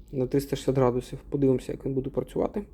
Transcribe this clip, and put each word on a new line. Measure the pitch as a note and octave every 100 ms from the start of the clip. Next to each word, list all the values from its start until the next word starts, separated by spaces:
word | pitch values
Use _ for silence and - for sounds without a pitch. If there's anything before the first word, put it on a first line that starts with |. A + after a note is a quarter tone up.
| -
на | C#3 B2+
триста | C#3 C#3 C3+
шістдесят | - C3+
градусів. | B2+ B2 - C3+ -
Подивимося, | C#3+ C3+ B2 -
як | - C3
він |
буде | C3+ C3+
працювати. | C3+ - - - G#3+ G3+